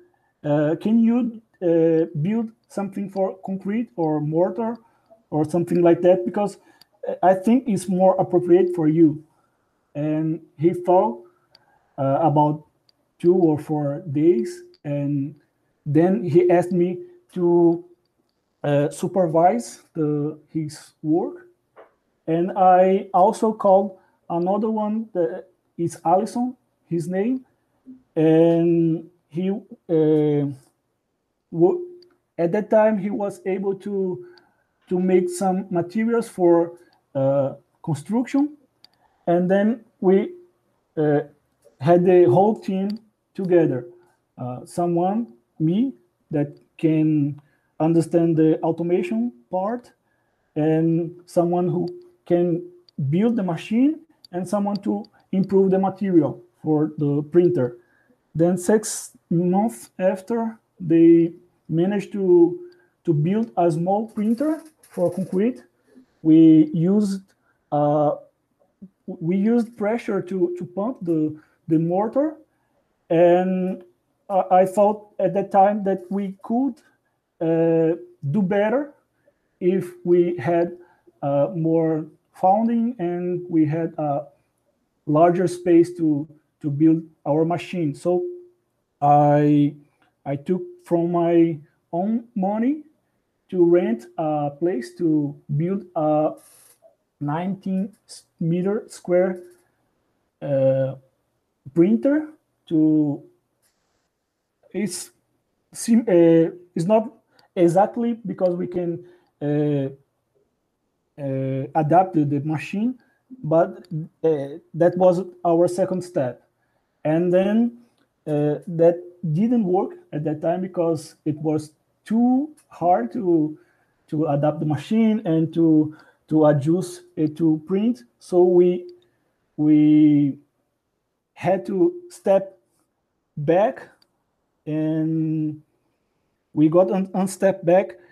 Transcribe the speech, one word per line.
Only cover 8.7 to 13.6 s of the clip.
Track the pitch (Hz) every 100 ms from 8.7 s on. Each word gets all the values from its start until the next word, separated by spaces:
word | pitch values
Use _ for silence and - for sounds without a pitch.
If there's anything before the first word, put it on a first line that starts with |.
| 170
for | 151
you." | 160 156 151 - _ _ _ _ _ _
And | 147 151 156 160 160 - -
he | 170
thought, | 175 185 185 214 233 - _ _ _ _ _ _ -
uh, | 135 147
about | 160 151 151 156 _ _ _ _ _ -
two | 175
or | 190 165
four | 147